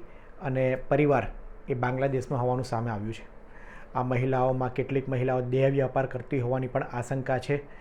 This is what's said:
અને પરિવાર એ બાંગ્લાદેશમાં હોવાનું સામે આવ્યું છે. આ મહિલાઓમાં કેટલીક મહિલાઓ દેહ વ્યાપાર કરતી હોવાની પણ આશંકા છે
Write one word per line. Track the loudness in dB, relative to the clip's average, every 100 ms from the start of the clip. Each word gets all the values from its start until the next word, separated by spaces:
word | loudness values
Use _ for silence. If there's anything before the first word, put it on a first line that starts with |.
| -4 -16 -18 -8
અને | -2 2 2 2 2
પરિવાર | 4 6 4 2 -6 -14 -14 -4
એ | 0
બાંગ્લાદેશમાં | 0 2 2 0 0 0
હોવાનું | 2 0 0
સામે | -2 -2
આવ્યું | -2 -4 -6
છે. | -10 -18 -18 -16 -16 -16 -8 -4
આ | 0
મહિલાઓમાં | 2 2 4 4 2 0
કેટલીક | -2 0 0 0
મહિલાઓ | 0 2 2 2
દેહ | 4 4
વ્યાપાર | 4 2 2 0
કરતી | -2 -2 0 2
હોવાની | 0 0
પણ | -2 -2
આશંકા | -4 -2 -2 0 0
છે | 2 -2 -2 -16